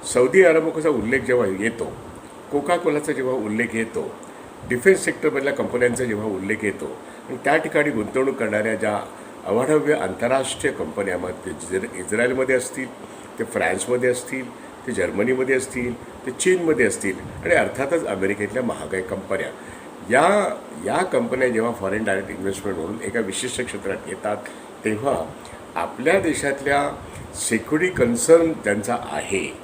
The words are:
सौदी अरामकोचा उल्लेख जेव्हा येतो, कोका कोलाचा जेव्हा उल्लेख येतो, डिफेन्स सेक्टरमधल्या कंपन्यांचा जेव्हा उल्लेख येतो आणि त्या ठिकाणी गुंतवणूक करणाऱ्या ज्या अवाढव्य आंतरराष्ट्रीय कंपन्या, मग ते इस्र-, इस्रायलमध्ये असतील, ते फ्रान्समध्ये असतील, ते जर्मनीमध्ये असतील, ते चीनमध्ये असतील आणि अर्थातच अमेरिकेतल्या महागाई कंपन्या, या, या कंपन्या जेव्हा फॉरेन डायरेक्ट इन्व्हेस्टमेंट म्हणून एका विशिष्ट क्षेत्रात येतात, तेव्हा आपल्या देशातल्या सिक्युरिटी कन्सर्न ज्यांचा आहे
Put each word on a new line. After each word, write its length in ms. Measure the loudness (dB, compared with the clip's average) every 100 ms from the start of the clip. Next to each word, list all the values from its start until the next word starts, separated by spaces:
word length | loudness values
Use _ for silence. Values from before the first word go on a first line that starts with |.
| 0
सौदी 360 | 4 6 8
अरामकोचा 460 | 8 8 4 0 2
उल्लेख 320 | 2 2 0
जेव्हा 260 | 4 4 4
येतो, 460 | 2 -2 -2 -8 -8 -14 -16 -18 -18 -4
कोका 240 | -2 2 2
कोलाचा 360 | 2 0 -2
जेव्हा 220 | -2 0
उल्लेख 320 | -2 -2 0 0
येतो, 400 | 0 -2 -4 -6 -10 -16 -18 -18 -16 -4
डिफेन्स 360 | 2 6 6
सेक्टरमधल्या 480 | 2 0 0 2 0
कंपन्यांचा 520 | 0 -2 2 2 2
जेव्हा 220 | -2 -2 -2
उल्लेख 300 | -4 -2 0
येतो 360 | 0 -2 -6 -10 -14 -16 -12
आणि 80 | -4
त्या 120 | 2 2
ठिकाणी 340 | 4 2 2
गुंतवणूक 460 | 0 -2 2 2 2
करणाऱ्या 380 | 0 2 2
ज्या 260 | 0 0 -2 -4 -12 -16 -12 0
अवाढव्य 480 | 2 4 4 4
आंतरराष्ट्रीय 800 | 2 0 -2 2 2 0 -2 -2
कंपन्या, 460 | -2 -6 -2 -2 -2
मग 120 | -4
ते 200 | -8 -10
इस्र-, 480 | -10 -4 -4 -4 -8
इस्रायलमध्ये 560 | -4 0 0 2 2
असतील, 320 | 2 0 -8 -10 -10 -16 -16 -18 -8
ते 60 |
फ्रान्समध्ये 680 | -4 0 0 0 0 2 2
असतील, 540 | 0 -4 -8 -8 -14 -16 -12 -6
ते 60 |
जर्मनीमध्ये 640 | -2 -2 2 2 2 2 2
असतील, 440 | 0 -4 -4 -6 -12 -12 -10
ते 40 |
चीनमध्ये 560 | 0 2 4 4 4 4
असतील 280 | 2 -4 -4 -8 -6
आणि 100 | 2
अर्थातच 520 | 4 4 0 0 0 0
अमेरिकेतल्या 560 | 0 0 0 -2 -2
महागाई 400 | -2 -4 -4 -4
कंपन्या, 440 | -4 -6 -4 -4 -4 -8 -14 -16 -16 -16 2
या, 460 | 6 6 6 2 -2 -10 -8
या 200 | -2 0
कंपन्या 440 | 2 0 0 2 2
जेव्हा 240 | 2 0
फॉरेन 320 | 0 -2 0
डायरेक्ट 260 | 0 -2 -2
इन्व्हेस्टमेंट 480 | -4 -4 -4 -4 -4
म्हणून 200 | -4 -4
एका 180 | -4 -2
विशिष्ट 440 | -2 -2 -4 -4 -6
क्षेत्रात 300 | -6 -6 -6 -6
येतात, 300 | -6 -4 -4 -6 -14 -16 -4
तेव्हा 400 | -2 0 0 0 -2 -10 -16 -16 -10
आपल्या 460 | -6 -6 0 4 4
देशातल्या 840 | 2 0 -2 -2 2 2 0 -6 -12 -14 -14
सिक्युरिटी 580 | -8 0 0 2 0 2
कन्सर्न 600 | 2 2 2 8 8 8
ज्यांचा 440 | 2 0 0 0 -2 -2
आहे 420 | -6 -2 -2 -2 -8